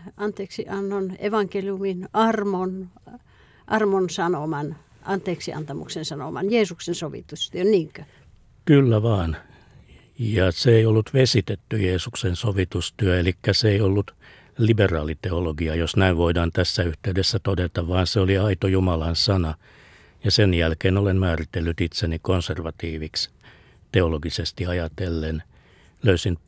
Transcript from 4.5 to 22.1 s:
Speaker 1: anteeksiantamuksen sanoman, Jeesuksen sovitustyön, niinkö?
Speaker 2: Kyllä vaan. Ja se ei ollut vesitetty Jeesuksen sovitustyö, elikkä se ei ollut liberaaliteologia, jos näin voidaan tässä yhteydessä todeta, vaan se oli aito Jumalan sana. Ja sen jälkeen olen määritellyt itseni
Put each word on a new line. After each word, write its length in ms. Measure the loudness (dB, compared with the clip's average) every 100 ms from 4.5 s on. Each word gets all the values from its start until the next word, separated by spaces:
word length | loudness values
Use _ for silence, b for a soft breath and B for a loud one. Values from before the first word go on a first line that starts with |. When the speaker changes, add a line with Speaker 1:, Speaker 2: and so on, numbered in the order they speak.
| -6 -6 -10 _ _
Speaker 1:
anteeksiantamuksen 1040 | -6 -6 -4 -8 -8 -10 -8 -10 -10 -10 -10
sanoman, 460 | -10 -8 -4 0
Jeesuksen 440 | 2 0 -4 -8 -6
sovitustyön, 760 | -8 -10 -14 -10 -8 -2 2
niinkö? 320 | 2 0 -10 -20 b b _ _ _ 4
Speaker 2:
Kyllä 380 | 6 6 4
vaan. 340 | 4 2 0 -4 b b b b b b b -6
Ja 320 | -2 2 2
se 200 | 2 4
ei 140 | 4 6
ollut 280 | 2 2
vesitetty 640 | 2 2 2 0 -6 -4 -2
Jeesuksen 580 | 0 -2 -4 -4 -4 -2
sovitustyö, 840 | -2 0 -2 -2 -6 -2 2 2
elikkä 340 | 2 0 0
se 160 | 2 4
ei 120 | 4
ollut 340 | 2 2 -2 -8 B B B 0
liberaaliteologia, 1160 | 2 4 4 2 -4 -4 -4 -2 -2 -2 -2 0
jos 200 | 0 4
näin 220 | 4 4
voidaan 340 | 2 2 0
tässä 320 | 0 0 0
yhteydessä 560 | -2 -4 -4 -2 0 -2
todeta, 440 | -2 -2 -2 -4 -2
vaan 200 | 0 0
se 120 | 2
oli 180 | 2 2
aito 300 | 2 0 0
Jumalan 480 | 2 2 0 0 0
sana. 400 | 2 2 0 -4 b b b b b b
Ja 80 | 0
sen 220 | 4 4
jälkeen 440 | 4 2 2 2 2
olen 200 | 2 2
määritellyt 640 | 0 -2 -4 -4 -4 -2
itseni 380 | -4 -2 -4